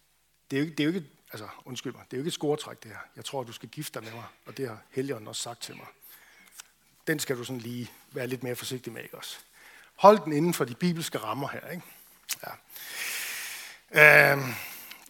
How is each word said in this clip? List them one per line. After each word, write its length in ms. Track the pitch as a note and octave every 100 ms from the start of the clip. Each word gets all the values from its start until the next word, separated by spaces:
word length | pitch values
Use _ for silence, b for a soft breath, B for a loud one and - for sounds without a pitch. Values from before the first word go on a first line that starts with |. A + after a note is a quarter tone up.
| _ _ _ _ -
det 60 | -
er 40 |
jo 40 |
ikke, 120 | D#3+ D#3
det 40 |
er 40 |
jo 100 | D3
ikke, 160 | F#3 C#3+ _ -
altså, 160 | A#2+ G#2 -
undskyld 280 | - B2 C3
mig, 120 | - -
det 60 | B2+
er 20 |
jo 20 |
ikke 80 | D#3
et 60 |
scoretræk, 480 | - D3+ D3+ - A#2+
det 80 | A2+
her. 80 | F2 - -
"Jeg 80 |
tror, 180 | A#2+ C#3
du 100 | A#2
skal 160 | A2+ A2+
gifte 320 | - D3+ B2+
dig 40 |
med 100 | A2
mig," 100 | A#2 A2 - -
og 100 | A#2+
det 120 | C3
har 140 | A2 -
Helligånden 380 | - C#3 A#2+ G#2+
også 140 | -
sagt 200 | A#2+ A#2+
til 140 | - -
mig. 100 | - - B B B B B B B B _ _ -
Den 120 | D#3
skal 180 | - B2
du 80 |
sådan 160 | A#2+ C3
lige 300 | A#2 A#2+ A#2+ B B
være 140 | C#3 B2
lidt 160 | B2+
mere 140 | B2+ A#2+
forsigtig 360 | - C3 A#2+
med, 100 | A#2
ikke 140 | - -
også? 220 | - - - B B B B
Hold 240 | B G3 G#3+
den 80 | D#3
inden 220 | D3 F3
for 100 | -
de 100 | B2+
bibelske 440 | A#2+ F3 E3 D#3 B2
rammer 300 | G#2+ A#2 C3+
her, 220 | A#2 -
ikke? 120 | E3+ - B B B - -
Ja. 1900 | - - - - - - - - - - - - - - - - D3+ D3 C#3+
Øhm, 200 | C#3 C3 A2 B B B B